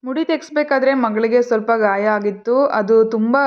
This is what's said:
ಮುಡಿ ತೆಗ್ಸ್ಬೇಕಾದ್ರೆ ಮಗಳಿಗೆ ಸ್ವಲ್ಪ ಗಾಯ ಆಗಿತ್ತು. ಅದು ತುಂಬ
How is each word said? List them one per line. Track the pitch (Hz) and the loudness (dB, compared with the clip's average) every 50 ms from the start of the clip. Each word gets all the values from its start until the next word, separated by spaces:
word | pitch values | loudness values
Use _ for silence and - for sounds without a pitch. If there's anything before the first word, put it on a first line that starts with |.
| - | -8
ಮುಡಿ | 247 269 311 320 | -6 -4 -4 -2
ತೆಗ್ಸ್ಬೇಕಾದ್ರೆ | 311 320 302 - - 302 294 302 294 277 269 254 262 269 | -2 -2 -4 -4 -6 -4 -4 -2 0 0 0 2 0 0
ಮಗಳಿಗೆ | 269 247 226 214 214 226 226 226 247 | 0 -2 -2 0 0 0 2 2 2
ಸ್ವಲ್ಪ | 240 240 240 214 220 226 | 2 2 0 -2 0 0
ಗಾಯ | 233 226 214 208 196 202 208 | 0 0 2 0 0 0 0
ಆಗಿತ್ತು. | 214 214 208 202 208 196 202 - 233 240 262 285 | 0 0 0 -2 -4 -6 -4 -4 -2 0 2 0
ಅದು | - - 214 208 190 226 226 220 | 0 0 -2 0 2 4 4 4
ತುಂಬ | 220 226 220 214 226 240 277 285 | 2 0 -2 -2 0 0 2 2